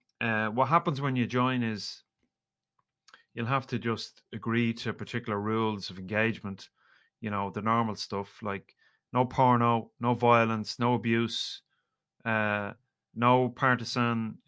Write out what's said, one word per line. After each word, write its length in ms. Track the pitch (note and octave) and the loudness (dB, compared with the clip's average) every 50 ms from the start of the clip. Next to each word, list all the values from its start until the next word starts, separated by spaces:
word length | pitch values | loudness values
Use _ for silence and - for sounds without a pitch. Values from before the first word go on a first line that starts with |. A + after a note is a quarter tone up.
| _ _ _ _ | _ _ _ _
Uh, 280 | A2+ A#2 A2+ G#2+ A2 A2 | -2 0 0 0 0 0
what 200 | G#2+ A#2+ C3 B2 | 2 2 2 4
happens 320 | D3+ E3+ E3 F3 D3 C3 | 4 2 2 2 -2 -2
when 160 | C#3+ C#3 C3 | -2 -2 0
you 100 | B2+ A#2+ | 0 0
join 380 | G2+ A#2+ B2+ B2 B2+ B2+ B2+ A#2+ | 0 2 0 2 2 2 0 0
is 400 | A2+ A2 G2+ - - - - _ _ _ _ _ _ _ _ _ _ _ _ _ _ _ _ _ _ _ _ _ _ - - _ _ _ | -2 -2 -4 -8 -12 -14 -16 _ _ _ _ _ _ _ _ _ _ _ _ _ _ _ _ _ _ _ _ _ _ -20 -20 _ _ _
you'll 120 | A#2 A#2 | -8 -4
have 200 | A2 C3+ C3+ B2+ | -2 -2 -2 -2
to 140 | - B2+ A#2+ | -2 -6 -4
just 420 | - A#2 A2+ G#2 - - - - _ _ - | -2 -2 -2 -4 -6 -12 -14 -20 _ _ -14
agree 400 | A2 - A#2 A2+ A#2 A#2+ A#2 A2+ | -8 -4 -2 0 2 2 0 -2
to 180 | A#2 - A#2 | -4 -6 -8
particular 480 | G#2 - G#2+ - - A#2+ A#2 A2+ G#2+ G2+ | -8 -8 -10 -8 -8 -8 -4 -4 -4 -4
rules 500 | G#2 G#2+ A2 A2 A2+ A2 G#2+ G2+ F#2 - | -2 -2 -2 0 0 -2 -2 -4 -8 -10
of 80 | F2+ F#2 | -12 -12
engagement, 680 | F#2+ F#2 G#2+ G#2+ A2 A2+ A2 F#2+ - G2+ G2 - - - _ _ _ _ _ _ _ _ _ _ | -10 -4 -2 0 0 0 -2 -4 -8 -10 -10 -10 -14 -20 _ _ _ _ _ _ _ _ _ _
you 80 | - A2 | -8 -6
know, 200 | G#2 G2+ G2 G2 | -4 -4 -4 -4
the 120 | F2+ G#2+ | -4 -4
normal 340 | G2+ A2+ A2+ A#2 A#2 A2 G#2 | -2 0 2 2 0 -2 -4
stuff 440 | - - - - G2 G2+ - - - | -8 -8 -6 -6 -6 -6 -8 -12 -10
like 340 | - G#2 G2 G2 - _ _ _ _ _ _ _ _ _ - | -8 -6 -6 -6 -8 _ _ _ _ _ _ _ _ _ 0
no 100 | B2+ B2+ | 0 0
porno, 680 | B2 - - C3 B2 B2 A#2+ A#2+ A#2+ A#2+ A#2 A2+ - _ _ | 0 2 2 4 6 6 6 6 4 2 2 0 -4 _ _
no 120 | A#2 A#2+ B2 | 0 0 0
violence, 640 | - A#2+ A#2+ A#2+ A#2 A2+ A2+ A2+ A2 G#2+ - - - | 4 6 6 8 8 6 4 2 -2 -4 -6 -4 -2
no 160 | A#2+ A#2+ B2 | 0 2 2
abuse, 680 | A2+ G#2 A#2 A2+ A#2 A#2 A2 - - - - - - - _ _ _ _ _ _ _ _ _ _ _ _ | 2 2 0 0 2 0 0 -2 -4 -6 -6 -8 -12 -16 _ _ _ _ _ _ _ _ _ _ _ _
uh, 480 | A#2 A2+ A2 G#2+ G#2+ G#2 G#2 G2+ G2+ G2+ - _ _ _ _ _ _ _ | -2 0 0 0 0 0 -2 -4 -6 -10 -12 _ _ _ _ _ _ _
no 320 | A2+ A#2 B2 B2+ B2+ B2+ B2 | 0 4 4 4 4 4 2
partisan, 920 | B2 - - C3 B2 A#2 A#2 - - B2 A#2+ A#2+ A#2 A2+ A2+ A2 G#2+ - _ | 0 0 2 2 2 2 0 -4 -2 0 0 0 0 -2 -4 -6 -8 -12 _